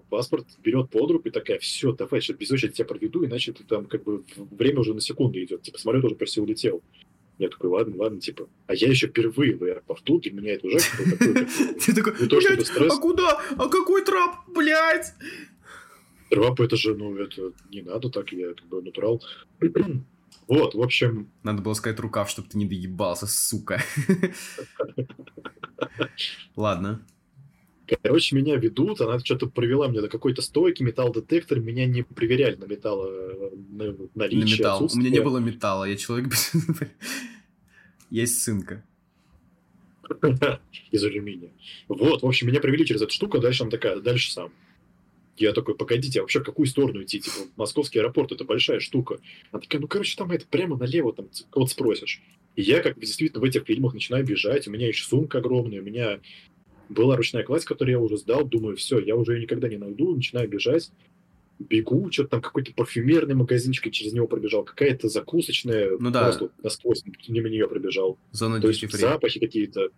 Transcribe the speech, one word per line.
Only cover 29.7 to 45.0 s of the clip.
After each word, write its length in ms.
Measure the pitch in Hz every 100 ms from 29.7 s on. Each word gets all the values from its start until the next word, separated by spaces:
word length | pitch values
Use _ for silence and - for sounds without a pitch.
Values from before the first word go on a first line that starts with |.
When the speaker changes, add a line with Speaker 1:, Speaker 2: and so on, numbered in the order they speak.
| 135 139
Speaker 1:
мне 120 | 113
до 80 | 104
какой-то 340 | 113 139 123
стойки, 400 | - 147 180 175
металлодетектор, 720 | 127 110 123 110 - 170 - 135
меня 260 | 113 120 127
не 160 | 123
проверяли 520 | 120 - 113 127 131 98
на 80 | 98
металло-, 420 | 101 107 101 95
э, 400 | 95 92 95 98 95 98
на 260 | 104 107 98 95
наличие, 300 | 110 101 110
Speaker 2:
На 60 | 107
металл. 360 | 107 107 98 160
У 40 | 120
меня 140 | 127
не 80 | 143
Speaker 1:
отсутствие. 40 |
Speaker 2:
было 160 | 143 127
металла, 460 | 117 107 107 95
я 120 | 98 101
человек 320 | - 120 131
без, 220 | - - 165 165 160 - - - 269 240
<laughs> 800 | - _ _ _ _ - _ -
есть 320 | 110 120 -
цинка. 420 | - 104 90 101 - _ _ _ _ _ _ _ _ _ _ _
Speaker 1:
<laughs> 560 | - - 151 131 143 120 _ - -
Из 120 | 107
алюминия. 460 | 104 104 104 90 87 - - - -
Вот, 340 | 95 127 160
в 40 | 131
общем, 220 | 127 120
меня 120 | 139
провели 240 | 135 147 160
через 160 | 107
эту 100 | 107
штуку, 260 | - 202 151
а 20 |
дальше 220 | 117 127
она 60 | 113
такая: 300 | 110 110 95
«Дальше 320 | 117 123 -
сам». 200 | - 85 - _ _ _ _